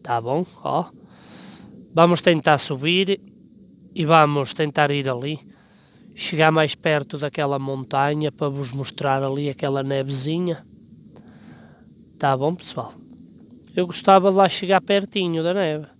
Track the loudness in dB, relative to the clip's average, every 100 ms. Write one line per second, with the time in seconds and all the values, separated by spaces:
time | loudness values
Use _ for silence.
0 | -4 -4 -2 -4 -4 -8 -4 -4 -4 -14
1 | -20 -20 -20 -20 -20 -20 -20 -20 -4 4
2 | 4 6 2 2 2 2 0 -6 -2 0
3 | 0 -4 -8 -20 -20 -20 -20 -20 -14 -6
4 | 4 4 4 0 -4 -4 -4 0 0 0
5 | -4 -6 -6 -10 -14 _ _ _ _ _
6 | -20 -12 -6 4 4 6 2 0 0 0
7 | -2 -8 -8 -4 -2 -2 -4 -8 -4 0
8 | 0 0 -4 -2 -6 -4 -8 -8 -10 -4
9 | -2 0 -2 -4 -6 -4 -2 -2 -2 -2
10 | -4 -6 -4 -4 -4 -6 -12 -20 -20 -20
11 | -20 -20 -20 -20 -20 -20 -20 -20 -20 -20
12 | -20 -4 -2 0 -2 -4 -10 -12 -12 -16
13 | -20 -20 -20 -20 -20 -20 -8 -4 -4 -2
14 | 6 6 6 4 2 0 0 0 2 -2
15 | -2 -4 -4 -2 -2 -2 -2 -4 -10